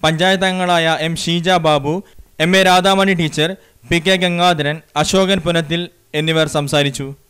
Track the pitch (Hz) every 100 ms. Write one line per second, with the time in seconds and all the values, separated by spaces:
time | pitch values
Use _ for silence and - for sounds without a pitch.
0 | 160 160 185 190 190 185 180 170 165 156
1 | 160 165 - 170 170 180 160 151 139 170
2 | - - - - 160 190 185 185 185 196
3 | 190 180 160 - 156 190 _ _ 123 170
4 | 165 190 180 175 180 175 143 156 _ 147
5 | 156 190 190 196 160 165 151 170 175 _
6 | _ 151 156 160 156 156 143 147 143 135
7 | 135 139